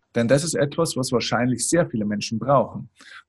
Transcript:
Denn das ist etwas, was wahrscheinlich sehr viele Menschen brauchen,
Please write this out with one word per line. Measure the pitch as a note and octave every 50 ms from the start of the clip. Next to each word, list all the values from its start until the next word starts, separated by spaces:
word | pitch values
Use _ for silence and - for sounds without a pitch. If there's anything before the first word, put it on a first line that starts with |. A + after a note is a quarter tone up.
| _ _ -
Denn | A#2+ A#2 A2
das | C3+ D3 E3+
ist | D#3+ C3
etwas, | - C#3+ C#3+ - - E3 - -
was | B2+ B2+ -
wahrscheinlich | B2+ A2+ - - A#2+ A2 A#2+ B2+ B2 A#2 - -
sehr | E3 E3+ E3+ -
viele | - A2 G#2+
Menschen | G#2 G#2 G#2 - - A#2 A2
brauchen, | A2 C3 C#3+ C3 G#2 - - - - - _ - - - - - -